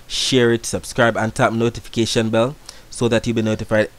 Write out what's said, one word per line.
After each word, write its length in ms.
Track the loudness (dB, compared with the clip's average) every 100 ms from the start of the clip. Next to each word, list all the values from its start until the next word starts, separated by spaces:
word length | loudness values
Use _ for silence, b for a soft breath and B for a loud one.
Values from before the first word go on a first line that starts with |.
| B
share 460 | -6 0 4 4
it, 120 | 2 -2
subscribe 500 | -8 -4 0 2 2
and 200 | -2 0
tap 180 | 0
notification 760 | 2 -2 -2 -6 -2 -2 0 0
bell 240 | 0 0 -4 -16 B B
so 180 | -2 0
that 200 | 2 0
you'll 80 | 0
be 80 |
notified 480 | 0 -2 0 0 0